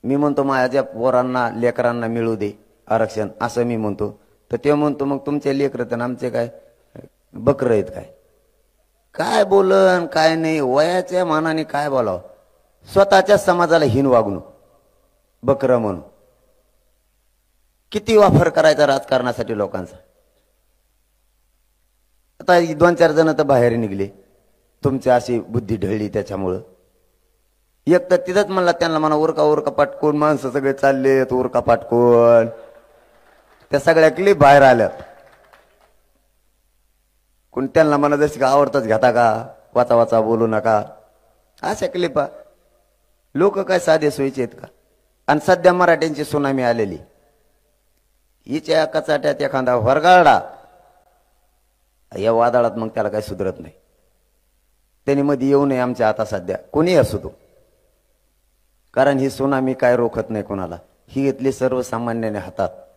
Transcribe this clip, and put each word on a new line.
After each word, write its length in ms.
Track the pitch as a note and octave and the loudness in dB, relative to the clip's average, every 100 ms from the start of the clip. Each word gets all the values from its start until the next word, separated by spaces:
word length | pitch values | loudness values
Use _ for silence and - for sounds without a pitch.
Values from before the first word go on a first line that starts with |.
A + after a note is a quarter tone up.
मी 120 | A#2+ C#3 | -4 -2
म्हणतो, 260 | D3 C#3+ | 0 -2
"माझ्या 400 | C#3 C3 B2+ C3 | -2 0 0 -2
पोरांना, 680 | B2+ A2 B2 B2 B2+ B2+ A#2+ | -4 -4 0 0 0 -2 -4
लेकरांना 560 | A2 A#2+ A#2 B2 A#2+ A2+ | -2 -4 -2 -4 -4 -6
मिळू 300 | A#2 A2+ A2+ | -4 -4 -4
दे 160 | G#2 G#2 _ _ _ | -6 -10 _ _ _
आरक्षण," 400 | A2+ A2 G#2+ G2+ - | -2 -2 -4 -8 -6
असं 240 | A#2 - | -6 -4
मी 120 | A#2+ A2+ | -4 -4
म्हणतो. 440 | A2 G2 G#2 - _ _ _ | -6 -6 -8 -10 _ _ _
तर 40 | A#2 | -6
ते 180 | C#3+ | -2
म्हणतो, 300 | D3 D3 C#3+ | 0 -2 -2
"मग 140 | C#3 C#3 | -4 -6
तुमचे 400 | C#3 D3 C#3+ C#3 | -6 -4 -4 -2
लेकरं 260 | C#3 B2+ | -4 -4
तर 160 | A#2 A#2 | -8 -6
आमचे 300 | B2 B2 B2+ | -6 -6 -6
काय 180 | A#2+ A#2 - _ _ _ - - _ _ | -6 -6 -10 _ _ _ -20 -20 _ _
बकरं 380 | G2 A#2 C#3 B2 | -6 -2 -2 0
आहेत 140 | A2 | 0
काय?" 300 | - - - - _ _ _ _ _ _ _ _ _ | -2 -10 -18 -20 _ _ _ _ _ _ _ _ _
काय 300 | - E3+ A3 | -8 -4 0
बोलन, 640 | G3 G3 F#3 F#3+ F#3+ F#3 E3+ | 2 2 4 4 4 2 -2
काय 280 | D#3+ D#3+ | 0 0
नाही, 260 | D#3+ D#3+ D#3+ | 0 -2 -2
वयाच्या 640 | C3+ C3+ D#3+ F#3 F3+ F3+ | 0 0 0 -2 -4 -4
मानाने 400 | F3 D#3 D#3+ D#3+ | -2 -2 -2 -4
काय 240 | D3+ D3 D3 | -6 -6 -2
बोलावं? 320 | C3+ A2 F#2 - - _ _ _ _ - | -2 -2 -4 -10 -20 _ _ _ _ -4
स्वतःच्या 460 | G3 G3 G3 F#3+ G3+ | 2 4 4 4 2
समाजाला 460 | - F3 E3+ E3 | 2 0 2 2
हीन 220 | D3 A#2 C#3 | 2 2 4
वागणूक, 400 | A#2+ G#2 F#2+ - _ _ _ _ _ _ _ _ _ | 2 2 -6 -12 _ _ _ _ _ _ _ _ _
बकरं 360 | B2 C#3 C3 B2 | -4 -2 0 0
म्हणून. 240 | A2 F2+ - _ _ _ _ _ _ _ _ _ _ _ _ _ _ _ _ _ _ | 0 -8 -12 _ _ _ _ _ _ _ _ _ _ _ _ _ _ _ _ _ _
किती 240 | G#3+ G#3 G#3+ | -10 2 4
वापर 320 | G3+ D3 E3+ | 6 4 2
करायचा 380 | D#3+ D#3 D3+ C#3+ | 2 2 4 2
राजकारणासाठी 680 | C3+ - C3 B2 A#2+ A2+ A2 | 0 0 -2 -2 -6 -6 -4
लोकांचा? 400 | G2 F#2+ E2+ - _ _ _ _ _ _ _ _ _ _ _ _ _ _ _ _ _ _ _ _ _ _ _ _ | -4 -6 -12 -16 _ _ _ _ _ _ _ _ _ _ _ _ _ _ _ _ _ _ _ _ _ _ _ _
आता 340 | - F3 E3+ | 2 2 2
दोन 200 | D3+ E3+ | 2 2
चार 180 | E3+ E3 | 4 2
जण 200 | D3+ D#3+ D#3 | 4 2 2
तर 40 | |
बाहेर 340 | D3 B2 A#2+ A#2 | 2 4 2 0
निघले, 480 | A2 G2 G2 - _ _ _ _ _ _ | -4 -4 -6 -8 _ _ _ _ _ _
तुमची 260 | C#3 C3+ C3 | -4 -2 2
अशी 300 | B2 A#2+ A#2+ | 0 0 -6
बुद्धी 360 | F#2+ A#2+ G#2+ A2+ | -4 -8 -6 -6
ढळली 320 | F#2+ G#2 G#2+ | -4 -4 -4
त्याच्यामुळं. 500 | G#2 F#2 G2 F#2 F#2 - _ _ _ _ _ _ _ _ _ _ _ - | -6 -6 -6 -6 -6 -10 _ _ _ _ _ _ _ _ _ _ _ 0
एक 240 | F3 F3+ | 0 2
तर 60 | F3+ | 0
तिथंच 300 | F3+ F3+ G3+ | 0 -2 0
म्हणला 260 | F#3+ F3 | 0 0
त्यांना, 260 | E3+ E3+ D#3 | 0 -2 -2
म्हणा, 180 | D#3 D3+ | 0 0
"उरका, 260 | D#3+ D#3 | 0 0
उरका 280 | D#3 D3+ - | 0 2 -2
पाटकून, 460 | C#3 C#3 - D3+ D3 | -2 -2 0 -2 0
माणसं 340 | D3+ D3 C3+ | 0 0 -4
सगळे 220 | C3 C#3 | -4 -4
चाललेत, 600 | C3+ C#3 C3+ C3+ C3+ B2+ | 0 0 2 2 2 0
उरका 280 | B2+ B2+ A#2+ | -2 -2 -2
पाटकून." 840 | A#2+ A#2 - A#2 A#2+ A#2 A#2 A#2 A2+ - - - _ _ _ _ _ _ _ _ _ | 0 0 0 2 4 6 6 6 2 -6 -20 -20 _ _ _ _ _ _ _ _ _
त्या 100 | D3 | -2
सगळ्या 280 | E3 E3 D#3 | 2 4 4
क्लिप 280 | D#3 G3 F#3+ | 4 0 6
बाहेर 260 | C#3+ C#3+ | 8 8
आल्यात. 280 | C3+ A#2+ G2+ - - - _ _ _ _ _ _ _ _ _ _ _ _ _ _ _ _ _ _ _ _ _ _ _ | 8 6 2 -4 -20 -20 _ _ _ _ _ _ _ _ _ _ _ _ _ _ _ _ _ _ _ _ _ _ _
कोण 140 | - C3 | -8 -2
त्यांना 300 | E3+ D#3 D3 | 2 2 2
म्हणा, 200 | C#3+ C#3+ | 2 2
"जशी 240 | C3+ A#2+ | 0 0
का 80 | C3 | 2
आवडतच 340 | C#3 C#3 C#3 | 2 2 0
घेता 280 | A2+ A2 B2 | 0 2 2
का, 380 | A#2+ A#2 A2 B2 - _ | 4 2 0 -8 -18 _
वाचा 200 | B2 A#2+ | -2 2
वाचा 260 | A#2 A2+ A2+ | 2 2 2
बोलू 260 | A2 A2+ A2+ | 0 0 0
नका," 380 | A2 A2+ G#2+ G#2+ - _ _ _ _ _ _ | 0 0 -2 -2 -16 _ _ _ _ _ _
अशा 240 | - G#3 F#3 | -8 -6 -6
क्लिपा. 400 | F3+ F3 C#3+ C#3 - - _ _ _ _ _ _ _ _ | -4 -4 -2 -4 -10 -20 _ _ _ _ _ _ _ _
लोक 240 | C3+ G3 G3 | -2 0 0
काय 200 | F#3+ F#3 | -4 -2
साधे 320 | F3 D#3+ D3+ | 0 0 0
सोयीचे 320 | C#3+ C#3 C3+ | -2 -6 -4
आहेत 180 | A#2+ - | -8 -8
का? 60 | - _ _ _ _ _ - | -20 _ _ _ _ _ -2
आणि 140 | D3 - | -2 0
सध्या 260 | F3+ E3+ | 2 4
मराठ्यांची 520 | F3+ F3 E3 D#3+ D3 | 4 2 2 -2 -6
सुनामी 380 | D3+ D3 C#3+ C3+ | -6 -4 -2 -2
आलेली, 360 | B2 A#2 G#2 D#2+ - _ _ _ _ _ _ _ _ _ _ _ _ _ - | -2 -2 -4 -6 -16 _ _ _ _ _ _ _ _ _ _ _ _ _ -10
हिच्या 380 | C#3+ D3+ D#3+ | -10 -2 -2
कचाट्यात 580 | D#3 D#3 D3+ D3 D3 C#3+ | 0 -4 -4 -2 -2 -4
एखादा 320 | C#3 C3+ B2+ | -4 -2 0
वरगाळला 640 | B2 A2 C#3 E3 F3+ D3+ A2 - - - _ _ _ _ _ _ _ _ _ _ _ _ _ _ - | 0 0 2 6 6 6 4 0 -18 -20 _ _ _ _ _ _ _ _ _ _ _ _ _ _ -6
या 140 | G#2+ | -2
वादळात, 400 | A2+ A#2 B2 A#2 | 2 2 2 -2
मग 160 | G#2+ A2+ | -4 -8
त्याला 200 | A2+ G#2 | -4 -4
काही 140 | G#2 | -4
सुधरत 300 | G#2 F#2+ F#2+ F2 | -8 -8 -8 -8
नाही. 160 | D2+ _ _ _ _ _ _ _ _ _ _ _ _ _ - | -16 _ _ _ _ _ _ _ _ _ _ _ _ _ -4
त्यांनी 160 | C#3 | -2
मध्ये 260 | C#3 C#3 C3+ | 0 -2 0
येऊ 180 | C#3 C#3+ | 2 0
नये 120 | C3 | -2
आमच्या 300 | B2 A#2+ A2 | -4 -2 -2
आता 160 | G#2+ | -2
सध्या, 340 | G#2+ G2+ F2+ F#2+ | -6 -8 -8 -10
कोणी 360 | - C#3+ E3+ | -6 -2 0
असू 240 | F3 A#2+ G#2 | 2 0 -2
तो, 160 | - - _ _ _ _ _ _ _ _ _ _ _ _ _ _ _ | -10 -18 _ _ _ _ _ _ _ _ _ _ _ _ _ _ _
कारण 240 | - C3+ C#3 | 0 0 0
ही 120 | C3+ | -2
सुनामी 440 | - C#3 C3+ C3 | -2 -2 -2 -2
काय 220 | C3 B2 B2 | -2 0 0
रोखत 340 | A#2 A#2 A2 | -2 -4 -6
नाही 140 | A2 | -8
कोणाला, 340 | G2+ G2+ F2 F2 _ _ _ | -8 -8 -10 -12 _ _ _
ही 140 | C3+ | -4
घेतली 300 | C#3 C3 C3 | -4 -2 -4
सर्वसामान्याने 840 | - C3 B2+ B2 A#2 A#2 A2+ A2 G#2 | -2 -4 -4 -6 -6 -6 -6 -6 -8
हातात. 300 | G2 - F#2 - - | -10 -6 -6 -6 -20